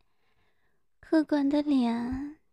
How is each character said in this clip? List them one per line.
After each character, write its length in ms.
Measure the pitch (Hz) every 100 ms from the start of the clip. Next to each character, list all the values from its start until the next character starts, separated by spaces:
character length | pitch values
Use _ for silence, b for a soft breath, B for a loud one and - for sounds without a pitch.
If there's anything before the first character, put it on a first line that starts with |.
| _ _ _ _ _ _ _ _ _ _
客 240 | - 320
官 260 | 294 302 277
的 140 | 294
脸 760 | 294 269 233 233 240 262 285 302 _